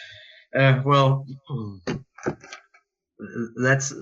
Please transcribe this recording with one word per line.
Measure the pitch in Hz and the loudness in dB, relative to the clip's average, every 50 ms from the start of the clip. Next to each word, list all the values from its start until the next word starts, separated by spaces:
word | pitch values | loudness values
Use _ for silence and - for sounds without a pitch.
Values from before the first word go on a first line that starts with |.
| - - - - - - - - _ _ - | -20 -20 -20 -20 -20 -20 -20 -20 _ _ 0
Uh, | 131 135 135 131 131 135 | 4 4 4 4 4 2
well, | 143 143 139 135 135 135 135 - - 135 - _ - 135 113 107 101 98 95 - - - - - _ _ - - - - - - - - - _ _ _ _ _ _ _ _ _ _ _ - 107 - - 120 117 113 117 | 2 4 4 6 4 4 2 -2 -8 -16 -16 _ -10 -8 -8 -8 -8 -10 -10 -8 -8 -8 -8 -8 _ _ -8 -6 -6 -6 -8 -12 -20 -20 -20 _ _ _ _ _ _ _ _ _ _ _ -18 -16 -12 -8 -8 -8 -8 -6
that's, | 120 127 131 135 135 - - - - | -2 2 2 2 2 0 -4 -8 -10